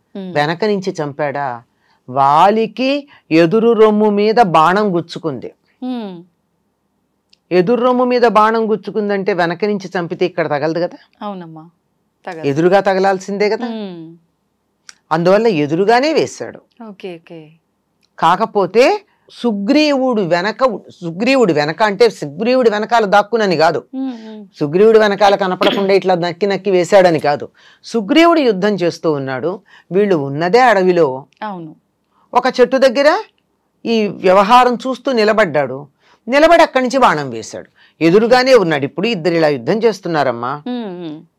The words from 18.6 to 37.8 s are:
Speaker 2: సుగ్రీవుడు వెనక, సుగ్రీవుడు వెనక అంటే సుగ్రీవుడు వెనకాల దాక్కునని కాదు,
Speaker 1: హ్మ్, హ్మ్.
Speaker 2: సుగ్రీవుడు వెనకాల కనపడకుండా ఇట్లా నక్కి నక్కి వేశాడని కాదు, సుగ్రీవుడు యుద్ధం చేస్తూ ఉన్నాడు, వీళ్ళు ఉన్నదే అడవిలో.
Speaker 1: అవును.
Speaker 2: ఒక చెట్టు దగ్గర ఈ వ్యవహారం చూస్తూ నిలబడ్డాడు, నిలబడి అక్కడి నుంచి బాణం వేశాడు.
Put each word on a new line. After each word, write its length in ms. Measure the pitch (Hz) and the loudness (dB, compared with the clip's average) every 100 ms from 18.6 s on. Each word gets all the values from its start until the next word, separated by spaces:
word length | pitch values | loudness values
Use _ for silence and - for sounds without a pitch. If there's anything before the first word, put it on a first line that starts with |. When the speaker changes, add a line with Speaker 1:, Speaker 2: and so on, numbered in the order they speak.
| 180 220 294 415 - _ _ | 0 2 2 0 -8 _ _
Speaker 2:
సుగ్రీవుడు 880 | - 240 202 202 285 302 269 262 214 | -6 -4 -2 0 2 2 0 0 -2
వెనక, 440 | 170 175 196 214 262 202 - - | -2 -2 -2 -2 -2 -2 -12 -14
సుగ్రీవుడు 520 | 170 170 240 269 202 | -12 -4 0 2 2
వెనక 300 | 147 147 165 | 2 -2 0
అంటే 260 | 214 196 233 | -2 2 0
సుగ్రీవుడు 600 | 185 147 151 233 254 226 | 0 -10 -6 -2 2 2
వెనకాల 360 | 208 214 233 202 | 0 0 0 2
దాక్కునని 520 | 202 208 233 202 151 | 2 2 0 0 2
కాదు, 220 | 160 156 | 2 0
Speaker 1:
హ్మ్, 340 | - 262 262 | -8 -10 -8
హ్మ్. 340 | 233 220 214 196 - | -10 -16 -18 -20 -8
Speaker 2:
సుగ్రీవుడు 400 | 147 180 220 220 | -4 2 4 6
వెనకాల 360 | 214 202 202 196 | 4 2 2 2
కనపడకుండా 580 | 190 185 202 202 196 | -2 -2 -2 0 0
ఇట్లా 220 | 196 185 175 | 0 0 -2
నక్కి 320 | 175 165 202 | -4 -4 -4
నక్కి 240 | 190 202 | -2 0
వేశాడని 480 | 180 170 202 180 151 | 0 4 4 4 2
కాదు, 300 | 143 143 117 _ _ _ | -2 -4 -8 _ _ _
సుగ్రీవుడు 560 | - 233 196 302 339 330 | -8 -6 0 4 4 4
యుద్ధం 360 | 254 185 208 190 | 2 0 -2 -2
చేస్తూ 360 | 170 160 165 | -4 -2 -4
ఉన్నాడు, 500 | 143 135 127 151 208 _ _ _ | -2 -4 -6 -6 -8 _ _ _
వీళ్ళు 240 | 180 208 170 | -2 0 0
ఉన్నదే 440 | 139 143 175 240 | -2 -4 0 4
అడవిలో. 640 | 254 190 185 175 147 131 147 _ | 4 4 2 2 0 -2 -14 _
Speaker 1:
అవును. 320 | 214 180 160 - _ _ _ _ _ | -14 -12 -16 -20 _ _ _ _ _
Speaker 2:
ఒక 100 | 196 254 247 | -4 -2 0
చెట్టు 160 | 247 262 | 0 2
దగ్గర 460 | 262 233 285 381 - _ _ _ _ _ 220 | 2 2 0 0 -4 _ _ _ _ _ -4
ఈ 220 | 226 208 | -2 -2
వ్యవహారం 680 | - 185 190 196 247 247 233 | -2 2 2 4 4 4 0
చూస్తూ 360 | 254 247 277 | -6 -6 -4
నిలబడ్డాడు, 760 | 240 208 220 190 147 131 135 147 _ _ _ - | 0 0 2 0 0 -4 -8 -16 _ _ _ -2
నిలబడి 360 | 277 320 339 | 2 4 6
అక్కడి 200 | 311 262 | 4 0
నుంచి 140 | 254 269 | -2 2
బాణం 320 | 226 151 135 | 2 0 -4
వేశాడు. 400 | 113 - 95 - _ | -10 -12 -14 -16 _